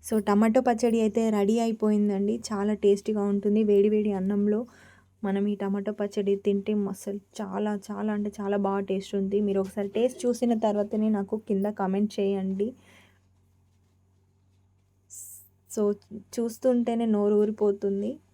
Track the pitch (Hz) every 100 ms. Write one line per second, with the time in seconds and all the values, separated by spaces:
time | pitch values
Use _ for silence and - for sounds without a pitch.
0 | - 220 208 202 226 233 254 226 240 233
1 | 220 226 226 214 202 226 233 220 214 214
2 | 208 196 202 226 - 208 202 214 202 202
3 | - 214 202 202 208 208 214 202 208 214
4 | 214 196 190 202 202 208 247 - - -
5 | _ _ 202 196 202 202 196 202 202 208
6 | 202 208 196 196 202 202 196 214 196 190
7 | - 202 _ - 202 190 208 208 202 202
8 | 214 208 208 202 196 202 196 196 196 190
9 | 196 202 196 202 208 196 190 214 202 214
10 | 247 247 247 240 240 220 220 208 208 214
11 | 214 214 196 220 - 196 196 214 190 190
12 | 208 - 196 196 190 190 214 262 _ -
13 | _ _ _ _ _ _ _ _ _ _
14 | _ _ _ _ _ _ _ _ _ _
15 | _ - - - - _ _ - 208 208
16 | _ 214 - - 233 226 262 247 240 233
17 | 233 208 202 208 208 214 208 202 202 196
18 | 208 294 _